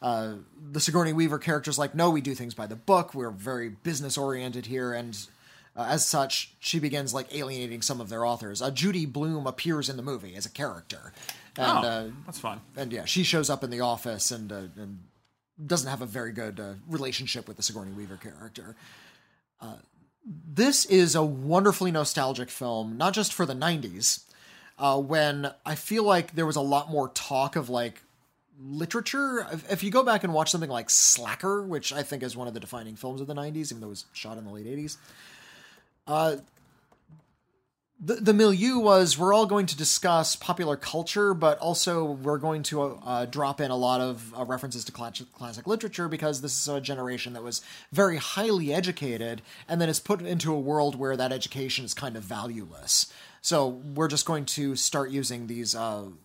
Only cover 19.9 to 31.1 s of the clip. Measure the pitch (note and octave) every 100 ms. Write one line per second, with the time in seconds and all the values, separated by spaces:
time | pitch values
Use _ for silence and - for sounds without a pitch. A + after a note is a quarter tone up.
19.9 | _ _ _ C4 D#3 E3 D3 C4+ C#4 -
20.9 | F#3 F3 D#3+ D#3 C3 C#3 F3+ G3+ - F#3
21.9 | D#3+ C#3+ D#3 C3+ B2+ B2 - B2 A2+ A2
22.9 | A#2 F3+ G#3 G3 - D#3 B2+ E3 D#3+ A2+
23.9 | F2+ - - - - - - - - C#3
24.9 | C3+ C#3 D#3+ D3 C#3+ C#3 - - D#3 -
25.9 | A3 G#3 F3+ E3+ E3 D#3 D3+ C#3 C#3+ D3+
26.9 | D3+ B2+ - - C3+ C#3 E3 B2 B2 A#2
27.9 | - _ _ _ _ _ C#3 C3+ D3 E3
28.9 | A#3 A3+ C#4 C#4 A#3+ - D#3+ - G3 G3
29.9 | B3+ B3 G#3+ F3+ D#3 D#3 E3+ D3+ A#2+ -
30.9 | - -